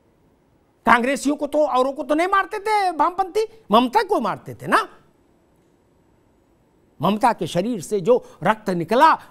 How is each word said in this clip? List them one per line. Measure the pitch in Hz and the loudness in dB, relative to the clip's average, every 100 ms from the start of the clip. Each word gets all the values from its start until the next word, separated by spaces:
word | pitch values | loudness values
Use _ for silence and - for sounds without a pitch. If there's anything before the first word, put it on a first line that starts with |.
| _ _ _ _ _ _ _ _ - | _ _ _ _ _ _ _ _ 2
कांग्रेसियों | 240 247 277 269 294 | 2 2 -2 -4 -4
को | 285 | -2
तो, | 294 294 | -2 0
औरों | 247 262 | 0 -2
को | 277 | -4
तो | 262 | -2
नहीं | 302 359 | -2 2
मारते | 392 392 415 | 0 0 -4
थे | 403 427 381 | -2 0 0
वामपंथी, | 320 311 359 381 415 440 - - | 0 -2 -2 -4 -4 -6 -8 0
ममता | 214 247 415 | 2 4 0
को | 392 392 | 0 -2
मारते | 208 139 - | -2 -6 -10
थे | 113 131 | -14 -2
ना। | 277 359 - _ _ _ _ _ _ _ _ _ _ _ _ _ _ _ _ _ _ _ - | 0 -2 -10 _ _ _ _ _ _ _ _ _ _ _ _ _ _ _ _ _ _ _ -4
ममता | 160 208 247 | -2 2 0
के | 214 170 | 0 -4
शरीर | 170 214 226 | -2 -4 -6
से | 139 208 | -4 -2
जो | 175 247 - - | 2 2 0 -4
रक्त | 170 - - | -2 -2 -4
निकला, | 175 160 233 269 - - | -6 -2 4 4 2 -4